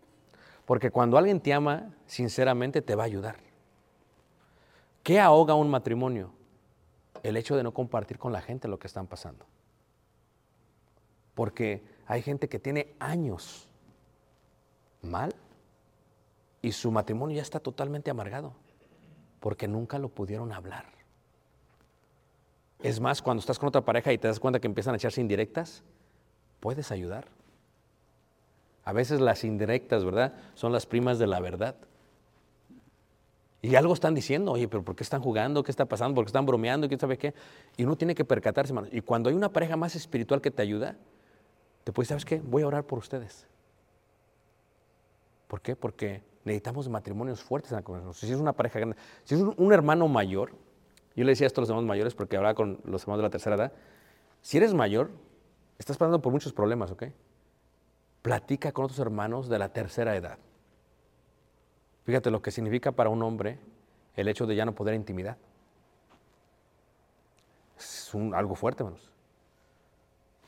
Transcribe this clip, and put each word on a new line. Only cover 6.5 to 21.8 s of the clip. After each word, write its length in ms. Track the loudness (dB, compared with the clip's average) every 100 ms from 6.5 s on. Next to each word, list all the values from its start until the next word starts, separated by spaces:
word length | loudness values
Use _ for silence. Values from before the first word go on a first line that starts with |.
| _ _ _ _ _ _ -10
El 140 | -4 -4
hecho 200 | 0 -2
de 60 |
no 100 | -2
compartir 460 | -4 -4 -4 -4 -8
con 140 | -6
la 80 | -6
gente 280 | -6 -8 -8
lo 100 | -8
que 80 | -10
están 200 | -12 -12
pasando. 400 | -12 -16 -18 -20 _ _ _ _ _ _ _ _ _ _ _ _ _ _ _ _ _ _
Porque 500 | -4 -4 -2 -4 -4 -10 -14 -6
hay 160 | -4
gente 260 | -4 -4 -4
que 100 | -6
tiene 360 | -4 -4 -6 -8
años 680 | -6 -4 -4 -6 -12 -20 -20 _ _ _ _ _ _ _ _ _ _ _ _ _
mal 320 | -8 -6 -6 -8 -16 _ _ _ _ _ _ _ _ _ _ _
y 100 | -6
su 180 | -4 0
matrimonio 460 | 0 0 -2 -4 -6
ya 60 |
está 180 | -6 -8
totalmente 500 | -8 -6 -6 -6 -6
amargado 440 | -6 -6 -10 -12 -16 _ _ _ _ -20 -20 -20 -8
porque 280 | -6 -4 -4
nunca 300 | -4 -6 -6
lo 100 | -8
pudieron 440 | -8 -8 -6 -8
hablar. 340 | -10 -12 -14 -18 -20 _ _ _ _ _ _ _ _